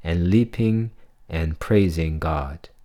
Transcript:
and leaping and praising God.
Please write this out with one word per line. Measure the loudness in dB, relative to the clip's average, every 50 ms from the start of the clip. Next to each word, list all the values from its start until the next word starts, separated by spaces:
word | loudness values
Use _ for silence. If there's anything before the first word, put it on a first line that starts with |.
and | -4 -2 0 0 2 4
leaping | 4 4 2 2 -2 -2 0 0 2 0 -2 -4 -8 -16 -20 -20 _ _ -16 -8
and | -6 -4 -4 -4 -4 -6
praising | -2 2 4 4 4 4 2 0 -2 -2 -2 -2
God. | -2 -2 -2 -2 -4 -6 -10 -14 -16 -20 -20 -20